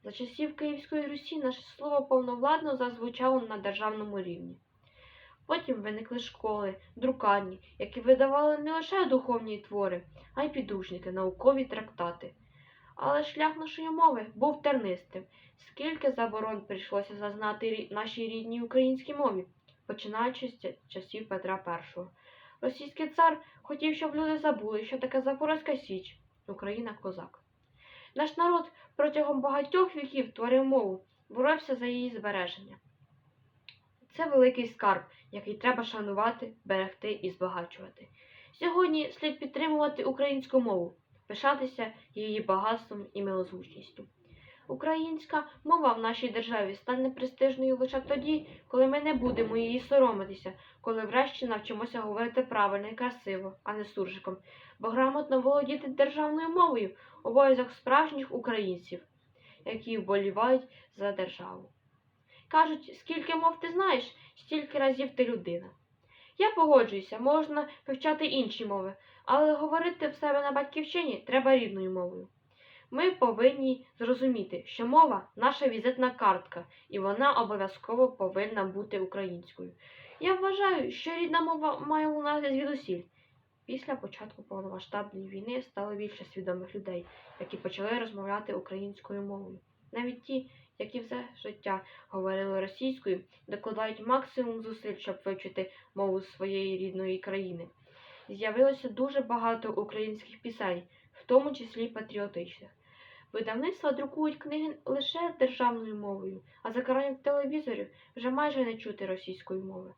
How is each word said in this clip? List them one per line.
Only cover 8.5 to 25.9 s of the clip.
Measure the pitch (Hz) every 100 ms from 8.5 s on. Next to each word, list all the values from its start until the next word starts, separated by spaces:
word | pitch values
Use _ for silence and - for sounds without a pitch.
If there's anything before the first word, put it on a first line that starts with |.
| 302
не | 302
лише | 320 330 392 311
духовні | 262 262 233 220 208
твори, | - 208 190 180 - - - -
а |
й | 294
підручники, | 285 202 202 185 180 185
наукові | 185 185 185 254 269 262
трактати. | 214 220 - 175 170 175 _ _ _ _ _ - -
Але | - 294
шлях | 302 302 311 311
нашої | 320 - 320
мови | 320 330 247 214 -
був | 277 294
тернистим. | 294 262 202 180 - 185 - _ - _
Скільки | - - 302 311 277
заборон | 254 233 220 220 214
прийшлося | - 196 - 202 202 208
зазнати | 208 208 214 214 226
рі-, | 220 -
нашій | 208 220 233 226
рідній | 226 226 233
українській | 233 254 262 262 -
мові, | 285 269 190 180 _ _ _ -
починаючи | 214 208 220 247 254 254
з | -
ця-, | 185 - _
часів | 190 185 214 220
Петра | 190 185 190
Першого. | 190 165 - 175 180 _ _ - - _
Російський | 262 262 285 - 311
цар | - 330 311 - -
хотів, | - 294 311 302
щоб | 311 302
люди | 311 311
забули, | 311 214 208 214 220
що | 262
таке | 262 269
Запорозька | 262 269 302 311 311 269
Січ, | -